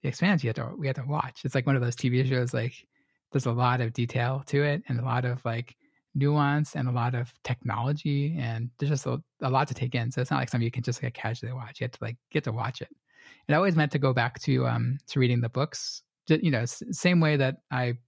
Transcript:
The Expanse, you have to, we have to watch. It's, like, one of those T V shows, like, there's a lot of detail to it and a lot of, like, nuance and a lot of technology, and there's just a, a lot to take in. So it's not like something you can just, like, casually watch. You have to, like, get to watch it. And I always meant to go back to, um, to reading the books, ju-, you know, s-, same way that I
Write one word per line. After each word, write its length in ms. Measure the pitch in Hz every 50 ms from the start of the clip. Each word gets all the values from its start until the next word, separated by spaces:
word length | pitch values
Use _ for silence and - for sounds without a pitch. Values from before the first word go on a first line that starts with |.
The 80 | - -
Expanse, 340 | 120 - 165 190 208 156
you 60 | 131 117
have 80 | 113
to, 180 | - 123 - - 262
we 80 | 151
have 100 | 135 131
to 80 | - 123
watch. 400 | 135 147 151 147 131 - - -
It's, 100 | 131 -
like, 120 | 139 123
one 100 | 135 135
of 60 | 131
those 120 | 120 120 120
T 140 | - - 127
V 180 | 120 127 131
shows, 280 | 127 131 127 123 123 -
like, 320 | 117 113 123 - - - _ _ _ _ _ _ _ _ _
there's 120 | - 143 127
a 80 | 123
lot 300 | 117 120 123 123 123 123
of 100 | 123 113
detail 520 | 117 - 120 120 - 127 120 123 135 135 135
to 160 | - - 143
it 200 | 147 147 143 156 - -
and 100 | 131 117
a 60 | 120
lot 220 | 131 120 123 123
of, 180 | 123 123 123 -
like, 320 | 117 113 117 117 - - _ _ _ _ _ _ _ _
nuance 600 | 143 139 143 147 151 147 139 143 151 151 - -
and 140 | 147 127 127
a 40 |
lot 220 | 120 123 117 120 120
of 200 | 120 123 - - _ _
technology, 880 | - 127 - - - 104 110 117 135 147 147 - 156 143 139 143 147 165 156
and 320 | 127 117 113 113 120 120 _ _
there's 100 | 143 143
just 160 | 151 131 -
a, 180 | 131 123 143 - _ _ _
a 80 | - 131
lot 180 | 131 131 - -
to 60 | -
take 200 | - 123 127 -
in. 160 | 123 117 120
So 120 | - -
it's 80 | 127 -
not 80 | 147 135
like 100 | 127 -
something 160 | - 120 117
you 60 | 117
can 140 | - - 117
just, 180 | - 120 -
like, 100 | - 120
casually 400 | 120 - - 113 120 - - 117
watch. 280 | 123 127 120 110 139 -
You 40 | -
have 60 | 120
to, 60 | - -
like, 140 | 113 107 120 - _ _
get 140 | - 151 -
to 80 | 123
watch 280 | 110 117 - - - -
it. 80 | - - - _ _ _ _ _ - - - _ _
And 80 | - 147
I 40 | 156
always 180 | 190 202 170
meant 160 | 160 151 143
to 60 | - 147
go 160 | 131 135 127
back 260 | 123 117 123 - - -
to, 220 | - 131 127 127
um, 300 | 123 117 117 117 120 135 143 _ -
to 120 | - 139
reading 220 | 127 120 120 120
the 80 | 120 117
books, 520 | - 127 139 156 - - - - - - _ _ _ _ _
ju-, 140 | - 156 160
you 80 | - 165
know, 100 | 135 113
s-, 220 | 117 120 - - - 240
same 280 | 190 - - 180 180 170
way 160 | 160 156 151
that 220 | 143 135 131 151 - _ _
I 280 | - 127 123 123 123 120 _